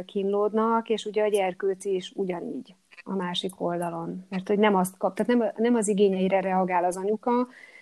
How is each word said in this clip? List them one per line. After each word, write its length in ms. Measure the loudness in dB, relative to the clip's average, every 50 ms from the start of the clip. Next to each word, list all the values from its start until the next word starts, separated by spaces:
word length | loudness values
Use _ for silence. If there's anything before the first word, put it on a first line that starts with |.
| -2
kínlódnak, 840 | -4 -4 -2 -2 0 2 2 2 2 2 2 2 2 2 0 0 0
és 160 | -2 -4 -4
ugye 180 | -4 -2 0 0
a 60 | 2
gyerkőci 680 | 2 2 0 0 -2 -2 -2 -2 -2 -2 -4 -4 -4
is 160 | -4 -4 -6 -6
ugyanígy 600 | -6 -4 -4 -4 -6 -6 -8 -8 -10 -10 -14 -18 _ _ _ _ -18 -10
a 100 | -8 -6
másik 480 | -4 -4 -4 -4 -6 -6 -6 -6 -4
oldalon, 640 | -4 -4 -2 -2 -4 -6 -6 -6 -8 -8 -10 -10 -10 -8
mert 180 | -8 -6 -2 0
hogy 120 | 2 4
nem 160 | 4 4 4
azt 220 | 4 2 0 -2 -2
kap-, 180 | -2 -2 -2
tehát 240 | 0 0 2 2 2
nem, 120 | 2 0 0
nem 200 | 0 2 2 2
az 120 | 2 2 2
igényeire 540 | 2 4 4 4 4 2 0 2 2 2
reagál 420 | 2 2 2 2 2 2 2 2 2
az 140 | 0 0 -2
anyuka, 500 | -2 -2 -2 -2 0 0 0 0 0 -2 -6 -16 -20 -20 -20 -20